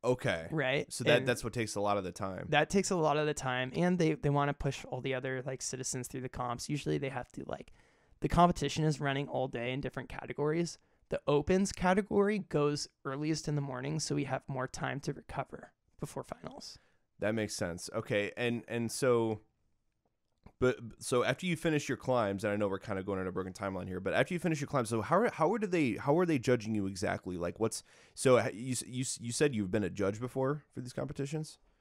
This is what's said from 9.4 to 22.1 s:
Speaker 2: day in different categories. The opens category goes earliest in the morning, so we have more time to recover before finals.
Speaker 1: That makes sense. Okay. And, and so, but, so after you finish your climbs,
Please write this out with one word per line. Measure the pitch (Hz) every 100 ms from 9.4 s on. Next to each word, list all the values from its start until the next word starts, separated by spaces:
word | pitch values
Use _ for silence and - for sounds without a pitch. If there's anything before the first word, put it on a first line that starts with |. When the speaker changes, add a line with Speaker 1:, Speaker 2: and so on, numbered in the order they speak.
| 131
Speaker 2:
day | 127 120
in | 131
different | 139 - -
categories. | - - - 147 160 170 - _ _ _
The | - -
opens | 147 147 185 196
category | - 185 185 202 202 202 208
goes | - 151 147 147 - _ -
earliest | 139 151 156 -
in |
the | 147
morning, | 143 127 135 156
so | -
we | 147
have | 135 135 -
more | 135 127
time | - 131 131
to | -
recover | 143 - - 131 - - _ _ -
before | - -
finals. | - - - 277 - - _ _ _ _
Speaker 1:
That | 101
makes | 113 104
sense. | - 92 85 -
Okay. | 113 - 107 101 -
And, | 120 120 -
and | 117 117
so, | - 135 120 113 107 _ _ _ _ _ _ _ _ _ _ - _
but, | 123 120 120 -
so | - 123
after | 110 151 185
you | 160
finish | 170 151 -
your | 123
climbs, | -